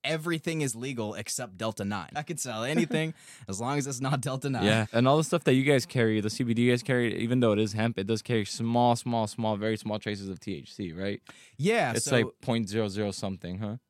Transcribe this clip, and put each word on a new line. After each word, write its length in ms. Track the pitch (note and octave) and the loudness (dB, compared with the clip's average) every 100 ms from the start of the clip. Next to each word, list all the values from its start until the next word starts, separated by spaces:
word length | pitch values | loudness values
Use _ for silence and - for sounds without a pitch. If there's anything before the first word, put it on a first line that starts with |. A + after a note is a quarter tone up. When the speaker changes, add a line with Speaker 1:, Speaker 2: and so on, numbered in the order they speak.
| C3+ | -2
Speaker 1:
everything 560 | D#3+ D#3+ E3 D#3+ D#3+ | -4 -2 -2 -2 -2
is 140 | C#3 A#2 | -2 -2
legal 380 | C3 B2 G#2+ G2+ | -6 -4 -6 -6
except 420 | G#2 - A#2+ F#2 | -8 -8 -8 -4
Delta 260 | A2 G#2+ | -4 -2
nine. 280 | G2+ G#2 D#2+ - | -4 -4 -4 -8
I 80 | |
could 160 | D3 D#3+ | -6 -6
sell 240 | B2+ A2 | -6 -4
anything 500 | B2 D#3 E3 D#3+ D#3+ - - | 0 2 2 0 -2 -6 -18
Speaker 2:
<laughs> 180 | - - | -18 -10
Speaker 1:
as 100 | G2 | -6
long 180 | A#2+ D3 | -2 -2
as 100 | C3+ | -2
it's 120 | B2 | -4
not 220 | C3 B2+ | -2 0
Delta 280 | C3+ C3 C#3+ | -2 -4 -4
nine. 140 | B2+ | 2
Speaker 2:
Yeah, 220 | G#2 A2 G#2+ | 4 4 4
and 120 | A#2 B2+ | 4 6
all 120 | D3 | 6
the 80 | D#3 | 4
stuff 180 | F3 | 2
that 100 | - C3 | 4 4
you 80 | |
guys 220 | C3+ C#3 - | 6 4 2
carry, 360 | C3 A2+ A2 | 2 2 2
the 80 | G#2 | 0
C 160 | - B2 | -2 0
B 80 | |
D 80 | A2+ | 4
you 100 | A#2+ | 4
guys 100 | B2 | 4
carry, 320 | A#2+ B2 A#2+ F2+ | 2 0 0 0
even 220 | A2+ B2+ | 0 4
though 100 | A#2+ | 4
it 80 | G#2 | 4
is 140 | G#2+ | 2
hemp, 260 | G#2+ A2+ A2 | 0 -2 0
it 80 | G2 | -2
does 140 | A2 | -2
carry 240 | - A#2 G2+ | 0 -2 -2
small, 500 | - A2+ A#2+ B2 A#2 | -4 0 4 4 4
small, 320 | - A#2 G#2+ | 0 -2 -2
small, 300 | - A2 G#2 | -2 -2 0
very 180 | G#2+ A2 | -2 -4
small 240 | G#2+ G#2 | -4 -6
traces 300 | G#2+ G2+ G2 | -6 -6 -8
of 100 | F#2 | -10
T 140 | - E2+ | -8 -10
H 180 | C2+ | -10
C, 200 | - F#2+ | -10 -8
right? 280 | D#2+ G2 G2+ - - - - | -4 -6 -6 -10 -20 -20 -4
Speaker 1:
Yeah, 340 | D#3+ A3+ C#3+ | 0 2 0
Speaker 2:
It's 120 | A2+ - | -2 2
Speaker 1:
so 100 | C3 | 2
Speaker 2:
like 120 | A2 - | 2 -4
point 280 | - A#2 G#2 | -2 -2 0
zero 180 | G#2+ G#2+ | -2 -2
zero 240 | G2 G#2 | -2 -4
something, 460 | F#2+ G2+ F#2 F2 F#2 | -4 -6 -6 -8 -8
huh? 160 | G#2+ A2+ | -8 -10